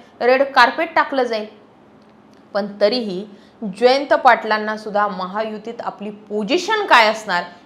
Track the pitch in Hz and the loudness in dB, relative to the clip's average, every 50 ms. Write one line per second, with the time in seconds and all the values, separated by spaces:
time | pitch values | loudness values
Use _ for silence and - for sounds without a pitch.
0 | - - _ - 240 240 262 262 277 269 269 269 240 247 262 302 330 330 - 330 | -20 -20 _ -2 0 2 2 2 2 2 4 4 4 4 4 0 -6 -2 0 0
1 | 302 320 285 262 247 226 226 214 214 214 - - - _ _ _ _ _ _ _ | 0 0 -2 -2 -2 -2 -4 -6 -8 -10 -14 -20 -20 _ _ _ _ _ _ _
2 | _ _ _ _ _ _ _ - _ _ - 202 202 196 202 208 208 208 240 254 | _ _ _ _ _ _ _ -20 _ _ -6 -6 -6 -6 -2 0 0 0 0 0
3 | 226 208 180 180 208 214 - - - - _ _ 233 202 175 - 233 247 262 277 | -4 -4 -6 -8 -10 -12 -16 -20 -20 -20 _ _ -10 -10 -2 2 4 4 4 2
4 | 285 277 302 285 - 254 226 220 226 220 214 214 214 214 220 214 - 220 196 202 | 2 0 0 4 6 4 4 4 2 0 -2 -2 -2 -4 -6 -6 -8 -4 -2 0
5 | 208 202 190 185 185 185 190 214 220 220 214 208 214 233 233 240 - 190 - - | 0 0 -2 -6 -8 -6 -6 -6 -6 -6 -8 -10 -12 -12 -12 -10 -10 -10 -10 -10
6 | 202 214 208 - - - 208 208 214 196 277 359 359 370 440 427 403 - 277 240 | -12 -12 -12 -14 -12 -8 -6 -6 -2 0 -2 -2 0 -2 -2 -2 2 4 6 6
7 | 220 214 214 - - 202 180 175 175 - - - - | 6 4 2 -2 -4 -4 -2 -2 -4 -6 -12 -20 -20